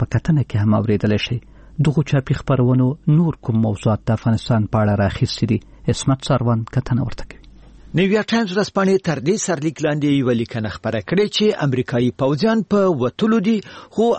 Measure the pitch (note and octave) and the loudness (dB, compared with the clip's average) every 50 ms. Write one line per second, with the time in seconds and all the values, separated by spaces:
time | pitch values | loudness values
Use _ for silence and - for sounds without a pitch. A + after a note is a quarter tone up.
0 | - - - - - - E3 D3 A#2 - - G#2+ G#2 G#2+ G#2+ G#2+ G#2 G#2+ G#2 G2 | -2 -2 -2 -2 0 2 2 2 0 0 0 0 2 2 2 2 2 0 0 0
1 | - G#2+ G#2+ G#2 - - A#2+ A#2 - - - - - - - - C#3+ D#3 C3+ E3 | 2 0 0 0 -2 -4 -6 -8 -8 -12 -20 -20 -20 -20 -4 0 0 2 2 0
2 | C#3+ - - C#3 B2+ - C3 - - - C#3 B2 B2 B2 B2+ B2+ B2+ B2+ C#3 - | 0 2 0 0 0 0 -4 -4 0 -2 0 2 4 2 4 4 2 2 0 -2
3 | - - D3+ D#3+ F3 E3 - - - - A2+ A2 A2+ A2 G#2 - - A#2+ G#2+ G2+ | 0 2 2 4 4 2 -2 -4 -4 -2 0 2 2 0 -2 0 0 0 0 0
4 | - - A2+ - - A#2+ A2+ G#2+ - - B2+ A2+ G#2+ - - A2 G#2+ G#2 G#2 G2 | 0 -2 -2 0 0 0 0 0 0 0 0 0 0 0 0 0 2 2 2 2
5 | G2+ F#2+ - - C3 - - - - G#2+ A#2 - - - - - - - A#2 - | 0 0 0 -2 -2 -4 -2 -4 -2 -2 -2 -2 -4 -8 -20 -8 -4 -4 -4 -2
6 | - - C3+ C3 - - C#3+ A#2+ B2 A#2+ A#2+ A2+ A2+ - - C3 C3 - B2+ A2+ | 0 -2 -2 -2 0 -2 -2 0 2 0 0 0 -2 -2 -4 -4 -2 0 -2 -2
7 | - A#2+ - - - - - - - - - - - - - - - - - D3+ | -2 -4 -6 -8 -10 -14 -14 -20 -20 -20 -20 -20 -20 -20 -20 -20 -20 -6 -2 0
8 | F#3+ G3 G3 A3+ G3 - A3 A#3 A#3 F#3 F3+ G#3 G3 - - G3+ F#3+ F#3+ F#3+ F#3+ | 0 2 2 0 0 0 -2 -2 -2 0 -2 -2 -2 -2 -2 0 2 2 2 2
9 | - F3 D3+ B2+ G#2+ D3+ G#3 G#3+ - - F3 D3+ C#3+ E3 C3+ - D3+ D3+ D3 D3+ | 0 -2 -4 -2 0 -2 -2 -2 -2 -4 -4 -2 -2 -6 -4 -2 -2 -2 0 0
10 | C#3+ D3 C#3+ C#3 C3 B2 B2 A2+ A2+ - - A#2 A2 G#2+ F#2+ - - A2+ A2 A2 | 0 2 2 2 2 2 0 0 -2 -4 -4 -6 -6 -6 -8 -6 -6 -4 -4 -4
11 | - - E3+ F#3 G#3 G3+ - - G#3 G#3+ G#3+ - D#3 C#3 B2 B2 A#2+ - - A#2+ | -4 -2 0 0 0 0 0 0 0 0 0 0 -2 -2 -2 -2 -2 -2 0 0
12 | B2 B2 - - C#3 C3 D3 C#3 F#3+ A3 A3+ A3+ G3 - G#3 G3+ G3 F#3+ F3 C3 | 0 0 0 0 -2 0 0 0 0 0 2 0 0 0 0 2 2 2 2 0
13 | A#2+ B2 - - G3+ A3+ A3+ A3+ F#3 G#3+ A3+ G#3 - - - - - - - - | -2 -2 -2 -2 0 2 2 2 2 0 0 -2 -2 -8 -18 -20 -20 -10 -2 0
14 | A3 A#3 A3 | 2 2 2